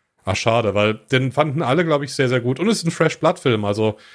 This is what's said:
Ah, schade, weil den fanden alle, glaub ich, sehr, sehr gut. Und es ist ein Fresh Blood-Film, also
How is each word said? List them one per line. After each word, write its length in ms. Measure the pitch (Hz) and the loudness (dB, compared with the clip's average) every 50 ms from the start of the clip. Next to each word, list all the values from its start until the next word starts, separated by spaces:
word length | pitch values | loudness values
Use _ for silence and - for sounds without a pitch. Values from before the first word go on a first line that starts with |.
| _ _ _ _ - | _ _ _ _ -6
Ah, 120 | 95 95 | -4 -4
schade, 400 | - - 120 113 120 113 104 92 | -2 0 0 0 2 0 0 0
weil 180 | 101 104 107 107 107 _ - | 2 2 0 0 -4 _ -2
den 200 | 131 127 131 131 | -2 0 0 0
fanden 320 | - - 151 156 127 151 - | 0 0 -2 0 0 -2 0
alle, 200 | 120 135 170 175 | 0 0 0 2
glaub 200 | 160 151 143 143 | 0 0 -2 -2
ich, 100 | 135 - | -4 -2
sehr, 160 | - 135 123 | -2 0 2
sehr 120 | 127 127 | 2 0
gut. 180 | 113 123 135 - | 0 -2 -2 -2
Und 80 | 170 220 | 0 0
es 80 | 220 | 0
ist 80 | - - | 0 -2
ein 60 | 165 | -4
Fresh 260 | - - 165 156 - | 0 0 0 0 0
Blood-Film, 480 | - - 160 175 - - 139 117 107 104 | 0 0 0 0 2 0 0 0 2 0
also 320 | 101 104 107 110 110 104 - - - - | -2 0 0 0 0 0 -4 -12 -20 -20